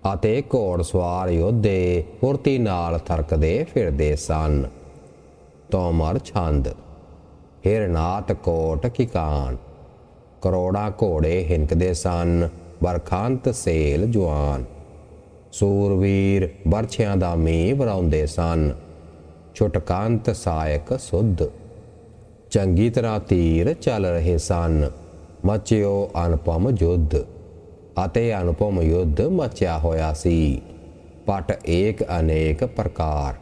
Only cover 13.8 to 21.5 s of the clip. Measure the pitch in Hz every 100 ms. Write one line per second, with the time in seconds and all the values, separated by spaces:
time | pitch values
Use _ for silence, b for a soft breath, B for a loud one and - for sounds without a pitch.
13.8 | 76 73 110 113 85 73 73 69 60 -
14.8 | - - - - - - - - 101 98
15.8 | 101 95 98 98 98 98 90 - - 104
16.8 | 113 - 107 95 90 85 80 82 87 139
17.8 | 120 95 87 76 73 - 85 82 76 -
18.8 | - - - - - - - - 104 98
19.8 | - 90 110 113 113 101 - 78 78 85
20.8 | - 127 - 85 110 85 78